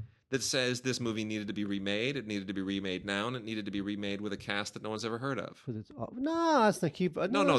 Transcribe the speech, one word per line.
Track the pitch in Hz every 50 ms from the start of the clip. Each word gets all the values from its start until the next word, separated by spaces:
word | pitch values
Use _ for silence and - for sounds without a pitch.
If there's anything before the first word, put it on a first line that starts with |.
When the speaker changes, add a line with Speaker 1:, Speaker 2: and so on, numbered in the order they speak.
| 110 - - _ _ _
Speaker 1:
that | 135 127
says | 104 - - 131 127 123 123 123
this | 127 131 117 -
movie | 120 117 107 110
needed | 107 107 110 107 104
to | 104
be | 98 104 104
remade. | 101 101 98 98 98 101 107 117 135 147
It | 131 107
needed | 107 104 98 95 101
to | 98
be | 98
remade | 95 98 98 98 98 95 92 90 92
now, | 101 101 101 107 123
and | 127
it | 123 104
needed | 110 113 107 101
to | 101
be | 98 101
remade | 98 101 104 101 101 101 101 98
with | 104 104
a | 101
cast | 98 - - 101 101 104 - -
that | 113
no | 110 107
one's | 110 110 117
ever | 110 117
heard | 117 131 139 131 101
of. | - - - - -
Speaker 2:
'Cause | 131 110
it's | 110 107 -
aw-, | 294 - 113 -
no, | - 247 269 320 330 330 339 330 311 262
that's | 220 208 - -
not | 180 147
keep-, | - - 185 170 147
uh, | - 170 190
Speaker 1:
No, | 226 202 190
Speaker 2:
no, | 175
Speaker 1:
no, | 147